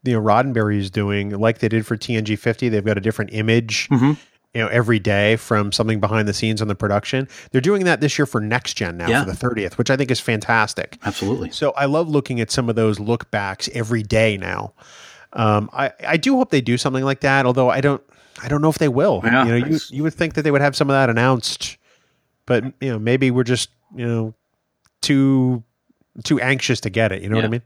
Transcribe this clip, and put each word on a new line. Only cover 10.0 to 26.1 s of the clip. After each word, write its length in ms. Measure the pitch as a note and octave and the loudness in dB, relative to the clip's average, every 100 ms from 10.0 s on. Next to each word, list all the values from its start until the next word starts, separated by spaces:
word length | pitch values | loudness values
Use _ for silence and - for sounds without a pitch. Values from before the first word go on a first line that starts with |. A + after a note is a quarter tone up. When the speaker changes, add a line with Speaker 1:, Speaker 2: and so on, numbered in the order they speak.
| C3 | 0
Speaker 1:
is 100 | B2 | -2
fantastic. 760 | - A2 - A2+ G#2+ - - - | -2 -4 0 0 0 -4 -10 -8
Speaker 2:
Absolutely. 480 | G2+ - G2 B2+ B2+ | -8 -6 -4 -4 -6
Speaker 1:
So 200 | - D3 | -4 -2
I 120 | C3+ C#3 | 0 0
love 220 | D3+ E3+ | 0 0
looking 320 | D3 C3+ B2 | -2 -2 -4
at 100 | A2 | -2
some 180 | - A#2+ | -2 0
of 80 | A2+ | 2
those 240 | A2 G#2 | 0 0
look 280 | G#2 A#2+ - | -2 -4 -2
backs 360 | G#2+ G2 F#2+ C3 | -6 -4 -6 -8
every 300 | B2 A2 A#2 | -6 -2 -2
day 340 | G#2 A2 A2+ G2+ | 2 2 2 0
now. 340 | F2+ F#2+ G2+ _ - - - - - | -6 -6 -8 _ -20 -20 -20 -20 -12
Um, 360 | - A2 G#2 G#2 | 0 2 2 0
I, 180 | - C#3 - - | -4 -6 -6 -2
I 80 | D#3+ | 0
do 220 | C4 C4 | 2 0
hope 120 | B3+ | 2
they 100 | D3 | 0
do 160 | A#2 A#2+ | 0 0
something 260 | - C3 | 0 0
like 160 | C3+ C3+ | -2 0
that, 260 | C#3 C3+ B2+ | 2 4 4
although 240 | B2 B2+ | 4 2
I 120 | A2+ | 4
don't, 200 | C#3 C#3 _ _ _ - | 0 0 _ _ _ -16
I 60 | - | -4
don't 140 | C#3+ | 0
know 80 | D#3 | 0
if 80 | D3+ | 2
they 80 | D3+ | 0
will. 320 | B2 F#3+ G#2+ | 2 2 2
Speaker 2:
Yeah, 200 | A2 B2 A#2+ | 2 2 4
Speaker 1:
You 40 | |
know, 40 | A#2+ C3 | 2 0
you, 80 | D#3+ | -2
Speaker 2:
it's 160 | - | -2
Speaker 1:
you 120 | C3 | -4
would 100 | D#3 | -4
think 200 | - E3 D#3 | -2 -4 0
that 60 | |
they 80 | D3+ | 2
would 100 | C#3+ | 2
have 140 | C#3+ C3+ | 2 0
some 140 | C#3 | 2
of 40 | |
that 160 | C#3 C3 | 2 2
announced, 680 | A2+ B2+ B2+ - - - - _ _ _ _ _ _ - | 4 2 2 -2 -8 -10 -12 _ _ _ _ _ _ -2
but, 180 | A#2+ B2+ - | -2 -2 -8
you 80 | C3+ | -6
know, 100 | A2+ | -4
maybe 320 | A2 C3 C3 | 0 2 2
we're 120 | B2 | 2
just, 260 | A#2+ B2 - _ _ - | 0 -2 -4 _ _ -8
you 100 | A#2+ | -4
know, 280 | A#2 A2 - _ _ _ _ _ _ | -4 -4 -10 _ _ _ _ _ _
too, 600 | - C#3 C3+ C3+ B2+ B2 A2+ _ _ _ _ | 0 2 4 2 2 -2 -6 _ _ _ _